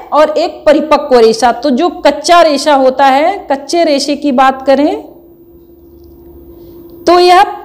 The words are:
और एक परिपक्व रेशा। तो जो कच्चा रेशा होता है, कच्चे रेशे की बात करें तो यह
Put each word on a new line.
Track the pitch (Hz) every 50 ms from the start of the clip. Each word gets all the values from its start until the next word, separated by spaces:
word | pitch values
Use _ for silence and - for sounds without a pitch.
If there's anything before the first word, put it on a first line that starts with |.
| - -
और | - 294 311 202
एक | 302 294 330 349 - - -
परिपक्व | 311 277 320 302 311 294 277 294 - 254 240
रेशा। | 226 226 220 - 254 240
तो | 233 233 - 294
जो | 247 233 339 -
कच्चा | - - - 294 285 294 - 349 339 349
रेशा | 330 320 285 269 - 302 294
होता | 269 262 254 262 277 277
है, | 269 262 277 311 359 403 381 - -
कच्चे | 277 277 277 - 339 339 339
रेशे | 320 285 269 - 302 285
की | 285 - 294
बात | 247 262 262 262 269 - -
करें | 285 269 269 294 330 403 453 - - - - - - - _ - _ - - _ _ - _ - - - - - - - - - - - - - - - - - - - - - - - - -
तो | - 349 359
यह | 359 359 349 381 - 381 - -